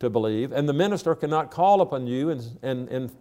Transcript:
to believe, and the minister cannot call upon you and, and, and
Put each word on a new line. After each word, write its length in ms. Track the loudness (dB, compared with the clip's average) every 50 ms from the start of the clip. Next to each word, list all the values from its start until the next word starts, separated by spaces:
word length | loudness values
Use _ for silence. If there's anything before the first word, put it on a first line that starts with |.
to 100 | -2 0
believe, 420 | 2 2 0 2 0 0 -2 -2 0
and 160 | 0 0 0
the 40 | 2
minister 420 | 2 2 2 0 0 0 0 0
cannot 360 | 0 0 0 0 0 0 -2
call 300 | 0 2 4 4 6 6
upon 260 | 4 2 0 -4 -4
you 240 | -2 -2 -2 0 -2
and, 280 | -2 -4 -6 -10 -14 -8 -6
and, 260 | -4 -4 -4 -4 -6
and 240 | -6 -6 -6 -6 -10 -6